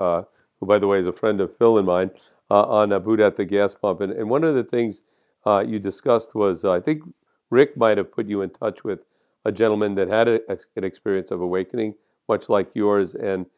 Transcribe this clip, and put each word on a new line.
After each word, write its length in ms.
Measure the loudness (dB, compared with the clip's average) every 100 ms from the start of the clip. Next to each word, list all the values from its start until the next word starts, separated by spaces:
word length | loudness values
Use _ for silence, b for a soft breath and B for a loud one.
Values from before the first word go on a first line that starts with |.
uh, 240 | -2 -2 -6 _ _ _
who, 60 | 0
by 140 | 2
the 80 | 2
way, 120 | 0
is 60 | -2
a 80 |
friend 260 | -2 -2 -2
of 140 | -4 0
Phil 200 | 2 4
and 80 | 2
mine, 240 | 0 -2 b b b 0
uh, 140 | 2
on, 280 | 4 2 2
uh, 60 | 0
Buddha 260 | 0 2 2
at 100 | 0
the 100 | -2
Gas 300 | 0 0 -2
Pump. 260 | -4 -4
And, 100 | -4
and 140 | -6 -2
one 160 | 0
of 120 | 0 0
the 80 |
things, 400 | -2 -2 -2 -6 _ _ _ _ 0
uh, 180 | 2 0
you 100 | -4
discussed 560 | -6 -4 0 0 0
was, 320 | -2 0 0 0
uh, 60 |
I 80 | 0
think 240 | 0 -4 -8 -20 _ _ _
Rick 260 | 4 4 4
might 200 | 2 2
have 140 | -2
put 140 | -6 -6
you 160 | -4
in 80 | -6
touch 340 | -6 -8 -6
with 220 | -8 -8 -10 _ _ _ -6
a 60 |
gentleman 420 | 0 0 2 0 -2
that 120 | 0
had 200 | 2 2
a, 140 | 0 -2 -10 _ -8
an 80 |
experience 460 | -8 -6 -4 -4 -4
of 120 | -6
awakening, 520 | -4 -4 -4 -4 -6 -8 _ _ -4
much 220 | -4 0
like 200 | -2 0
yours, 400 | -2 0 2 0
and 320 | -4 -6 -6 -8